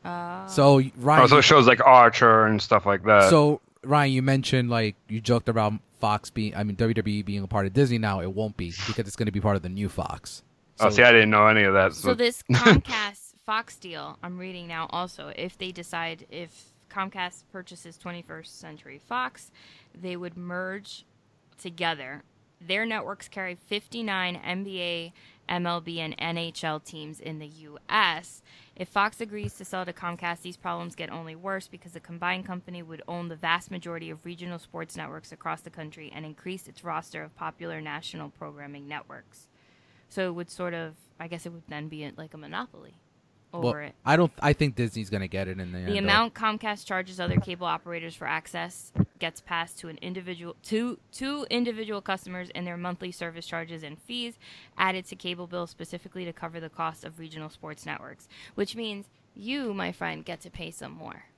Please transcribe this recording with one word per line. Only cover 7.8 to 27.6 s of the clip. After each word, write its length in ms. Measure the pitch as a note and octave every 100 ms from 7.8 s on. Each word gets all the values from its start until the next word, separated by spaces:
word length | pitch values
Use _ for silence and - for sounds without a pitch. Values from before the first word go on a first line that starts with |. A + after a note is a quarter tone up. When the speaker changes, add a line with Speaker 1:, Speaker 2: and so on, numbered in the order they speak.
| C3+ A#2+
Speaker 2:
now. 220 | A2 F#2+
It 120 | F2+
won't 240 | F#2+ G#2+ -
be, 160 | F2 E2+ G2
because 200 | G#2+ G2+
it's 80 | -
gonna 160 | G#2+
be 80 | G2
part 160 | G#2 G2
of 60 |
the 60 | F2
new 200 | G2 G2
Fox. 540 | - D#2+ - - - _ _ _ -
Speaker 3:
Oh, 100 | G#2+
Speaker 2:
So 80 | G#2
Speaker 3:
see, 60 |
I 80 | B2
didn't 180 | A#2 G#2+
know 180 | G#2+ G#2+
any 160 | A2
of 100 | G2+
that, 180 | G2 F#2+
Speaker 1:
So 160 | C#2+ C3
Speaker 3:
so 40 |
Speaker 1:
this 280 | E3 A#3+ - -
Speaker 3:
<laughs> 60 |
Speaker 1:
Comcast 840 | B2+ A#3 F3 - A3+ G#3 G3+ - _
Fox 320 | - G#3+ A3+ -
deal, 400 | F#3 D#3 C#3+ -
I'm 160 | F3+ F3+
reading 300 | F#3 F3+ E3+
now 180 | E3 E3
also, 420 | F3 F3+ - C#3+
if 240 | - F3 -
they 140 | F#3
decide, 520 | F3 E3+ E3+ E3 E3 -
if 420 | D3+ E3 - - _ _
Comcast 540 | G3+ F#3+ G3 F3+ - _
purchases 460 | F#3+ F3+ F3 E3+ E3
twenty-first 640 | F3+ F3 E3 D#3+ D#3+ -
Century 400 | E3 D3+ C#3 C#3
Fox, 460 | _ B3 B3+ - - _ - - _ E3+
they 160 | F3+ F3
would 200 | F3 E3+
merge 680 | F3 F3+ F#3 G3 G3+ - _ _ _ _ _ _
together. 640 | F#3 E3+ E3+ D#3 C3 C#3+ _ _ _ _
Their 260 | E3+ F#3+ A3+
networks 420 | A3 - G3+ -
carry 260 | - F#3 F3
fifty-nine 800 | _ G#3 _ A#3 A3 F#3+ F3+ F3+
N 260 | - F3+
B 180 | G3 F#3
A, 320 | F3 E3+ E3 _ - _ -
M 180 | F3 F3
L 140 | E3+
B, 200 | E3 E3
and 140 | D#3 -
N 200 | E3 E3+
H 240 | E3+ -
L 160 | E3 D3+
teams 400 | - D#3+ D3+ D#3
in 200 | - D#3
the 80 | D3+
U 320 | D#3